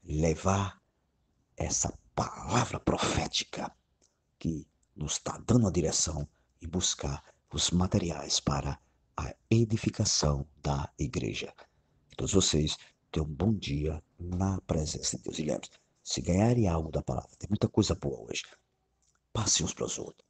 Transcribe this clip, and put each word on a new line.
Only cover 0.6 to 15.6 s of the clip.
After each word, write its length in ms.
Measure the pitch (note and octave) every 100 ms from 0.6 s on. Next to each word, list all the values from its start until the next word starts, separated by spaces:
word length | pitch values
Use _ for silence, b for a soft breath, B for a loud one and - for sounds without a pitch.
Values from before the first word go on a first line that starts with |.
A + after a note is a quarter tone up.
| F#2+ - _ _ _ _ _ _ _ -
essa 360 | D2+ C#2+ - - _ -
palavra 640 | - - - A#2 A#2+ -
profética 920 | - - - - - - - - - - _ _ _ _ _ _
que 280 | - D#2 D2+ _ _ -
nos 240 | D2+ -
tá 220 | - - -
dando 220 | B2 G#2
a 40 |
direção 560 | E2+ D2+ - - D2+ D2 _ _ _
e 60 | D#2+
buscar 560 | F2 - - D2 C#2 b b _
os 200 | D2 -
materiais 680 | F2 F#2 G#2 F2 D2+ C#2+ -
para 400 | - C#2 C#2+ - _ _ _ -
a 180 | C#2+ - _
edificação 1000 | A2+ A2+ A2 - - G2+ - D2 C#2 C#2 _
da 300 | D2 C#2 D2 -
igreja. 560 | C#2+ - A1+ - - - B B _ _ _
Que 60 | -
todos 180 | -
vocês 440 | F#2+ F2+ D#2 D2+ - B _ _
tenham 160 | - D2+
um 60 |
bom 200 | C#2+ F#2+
dia 480 | G#2 - C#2+ D2+ D#2+ _ _
na 400 | F2 F2+ F#2+ F#2+
presença 560 | - D#2+ D2+ - - -
de 60 |
Deus. 160 | - -
E 40 |
lembre-se, 300 | D2+ G#1+